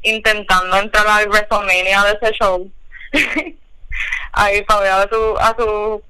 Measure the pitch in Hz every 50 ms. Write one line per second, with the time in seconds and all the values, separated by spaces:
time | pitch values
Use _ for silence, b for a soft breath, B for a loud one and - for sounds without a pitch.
0 | - 220 220 220 214 220 214 208 202 - 190 185 185 185 185 196 202 208 - 214
1 | 208 214 214 208 208 208 202 214 208 - 226 208 208 190 185 180 185 190 196 196
2 | 202 202 208 202 240 220 214 - 226 196 185 180 185 196 - - - - B B
3 | B B - 294 - - - 311 - 349 - - - _ - - - - B B
4 | B B B B B B - - 208 202 202 202 202 208 214 202 196 196 190 190
5 | 196 202 220 220 220 220 208 - - 220 226 233 233 214 208 208 208 214 220 208
6 | - -